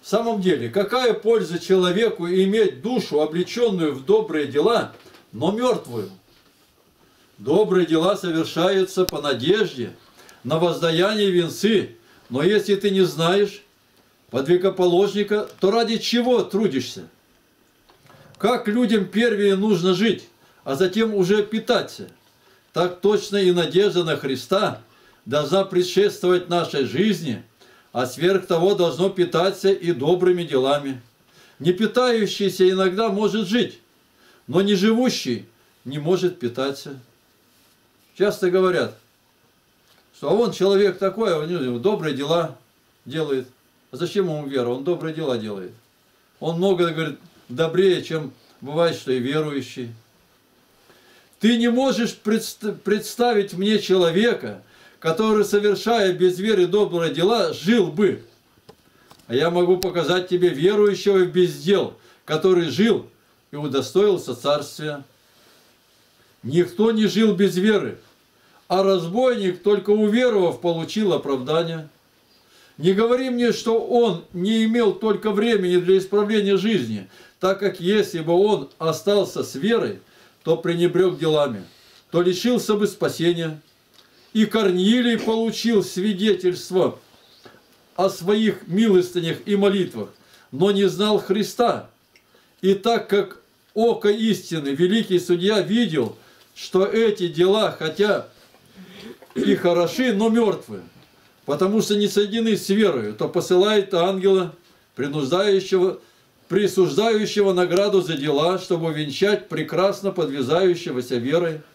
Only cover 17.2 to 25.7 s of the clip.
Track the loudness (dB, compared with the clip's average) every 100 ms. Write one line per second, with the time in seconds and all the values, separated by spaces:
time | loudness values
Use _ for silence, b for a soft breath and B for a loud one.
17.2 | _ _ _ _ _ _ _ _ b b
18.2 | b b 0 0 0 0 2 0 0 0
19.2 | 0 2 0 2 0 0 2 2 0 -2
20.2 | -8 _ b b -8 -2 0 0 0 0
21.2 | 2 2 0 -6 -2 -2 -2 -14 -18 _
22.2 | _ b b b b -2 -2 0 0 0
23.2 | 0 0 2 2 2 2 2 2 -2 -4
24.2 | -4 -6 -2 0 0 -6 b b b b
25.2 | -4 -2 0 0 0